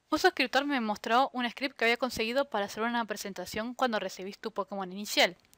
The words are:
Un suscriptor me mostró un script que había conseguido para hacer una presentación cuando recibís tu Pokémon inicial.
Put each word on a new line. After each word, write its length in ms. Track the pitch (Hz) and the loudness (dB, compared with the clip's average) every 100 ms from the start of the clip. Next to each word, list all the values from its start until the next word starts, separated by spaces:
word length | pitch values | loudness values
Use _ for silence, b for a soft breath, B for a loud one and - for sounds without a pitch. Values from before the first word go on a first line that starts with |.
| _ | _
Un 80 | 311 | 2
suscriptor 480 | 370 - 262 262 285 | 4 2 2 2 2
me 160 | 269 | 0
mostró 480 | 220 202 247 233 269 | 0 -2 2 4 4
un 160 | 247 240 | 0 -4
script 300 | - 269 - | -4 -6 0
que 80 | 226 | 2
había 100 | 240 | 2
conseguido 540 | 254 - 220 254 277 | 0 -2 -2 0 0
para 160 | 214 202 | -2 -4
hacer 160 | 214 | -2
una 240 | 226 240 226 | -2 -2 -2
presentación 680 | 202 208 185 180 220 233 | -6 -8 -8 -8 -6 -6
cuando 260 | 240 254 214 | 0 0 0
recibís 400 | 190 - 190 - | -4 -8 -12 -10
tu 140 | 226 | -8
Pokémon 400 | - 190 202 190 | -6 -6 -6 -6
inicial. 460 | 190 208 294 214 175 _ | -8 -2 4 4 2 _